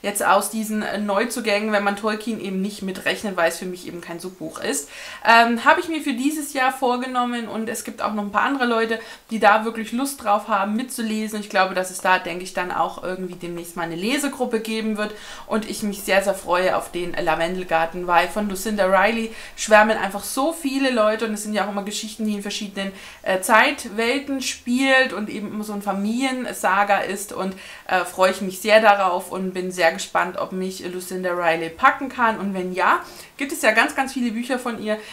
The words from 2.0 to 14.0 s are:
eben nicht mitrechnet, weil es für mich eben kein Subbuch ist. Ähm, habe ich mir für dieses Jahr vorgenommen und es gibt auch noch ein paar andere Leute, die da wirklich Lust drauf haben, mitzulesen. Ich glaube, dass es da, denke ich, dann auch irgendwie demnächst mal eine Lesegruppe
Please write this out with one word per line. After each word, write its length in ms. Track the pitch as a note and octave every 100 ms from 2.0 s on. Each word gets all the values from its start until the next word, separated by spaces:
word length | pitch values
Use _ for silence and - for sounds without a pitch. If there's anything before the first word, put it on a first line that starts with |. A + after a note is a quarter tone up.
| G#3+ G#3+ A#3+ G#3+
eben 220 | G3 F#3+
nicht 180 | G3+ -
mitrechnet, 560 | F#3+ F#3 - F#3+ G#3+ F3+
weil 140 | E3
es 80 | E3+
für 80 | F#3
mich 200 | F3+ -
eben 140 | F3
kein 200 | F3 E3+
Subbuch 400 | F#3 F#3 D#3+ -
ist. 280 | - C#4 - - - -
Ähm, 440 | - A#3 A#3 A#3 C4
habe 140 | E4
ich 80 | E4+
mir 120 | D#4+
für 140 | C#4+
dieses 400 | A#3 C#4 D#4 C#4+
Jahr 180 | C4+ B3+
vorgenommen 760 | C4 B3 B3 C4 B3 B3 A#3+ A3+
und 220 | A3 A3
es 160 | A3
gibt 160 | - G#3+
auch 140 | -
noch 80 | G#3+
ein 100 | G3+
paar 120 | G3+
andere 200 | A#3 C#4
Leute, 340 | A#3+ A3+ A3+ A3 - - -
die 100 | A3
da 280 | G#3 A3 A3+
wirklich 260 | A3 G#3+
Lust 320 | A#3 C#4 -
drauf 240 | G#3+ G#3+ G#3+
haben, 280 | G3+ G3+ G#3+
mitzulesen. 640 | B3+ - A3 A3 A3 G#3+
Ich 100 | G3+
glaube, 240 | F#3+ F#3
dass 160 | F#3 F#3
es 100 | F#3
da, 180 | F#3 F#3
denke 260 | F3 F3+
ich, 100 | F#3
dann 180 | F#3 F3+
auch 320 | - F3 -
irgendwie 300 | - F#3 F#3
demnächst 420 | F3 F3 E3+ E3+ F3+
mal 60 |
eine 140 | E3
Lesegruppe 640 | E3